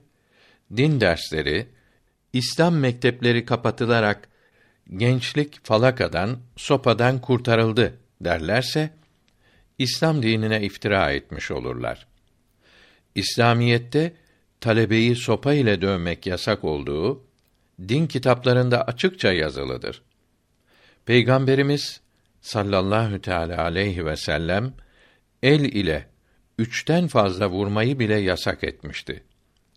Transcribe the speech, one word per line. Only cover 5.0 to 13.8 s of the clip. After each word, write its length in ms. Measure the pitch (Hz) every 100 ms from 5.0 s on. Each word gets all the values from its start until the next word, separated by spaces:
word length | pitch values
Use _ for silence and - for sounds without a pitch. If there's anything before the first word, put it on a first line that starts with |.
| 120 127 123 147 147 -
falakadan, 720 | - 110 127 123 87 82 101 127 - -
sopadan 640 | - 143 127 113 120 131
kurtarıldı 800 | - 120 123 113 113 110 107 - _ _
derlerse, 720 | 85 85 80 113 131 156 156 - _ _ _ _ _ _ _ -
İslam 440 | 123 - 165 156
dinine 400 | 113 110 107 110
iftira 500 | 101 - 110 98 76
etmiş 380 | 69 - 73 -
olurlar. 560 | 69 62 62 60 - - _ _ _ _ _ _ _ _ _ _
İslamiyette 1000 | - - - 120 120 120 117